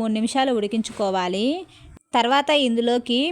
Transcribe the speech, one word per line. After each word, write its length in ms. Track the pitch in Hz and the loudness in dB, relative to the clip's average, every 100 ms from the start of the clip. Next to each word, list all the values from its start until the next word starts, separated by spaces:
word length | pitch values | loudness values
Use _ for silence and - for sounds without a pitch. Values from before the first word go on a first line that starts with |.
మూడు 120 | 226 220 | 0 0
నిమిషాలు 360 | 220 269 269 233 | 0 0 0 0
ఉడికించుకోవాలి. 840 | 208 226 220 - 202 190 180 190 240 339 359 - - - _ 247 | 0 -2 -4 -2 -2 0 -2 -2 -2 -4 -8 -20 -20 -20 _ 0
తర్వాత 340 | 233 277 285 294 254 | 2 2 2 2 2
ఇందులోకి 500 | 233 233 240 240 240 311 | 0 0 0 0 0 2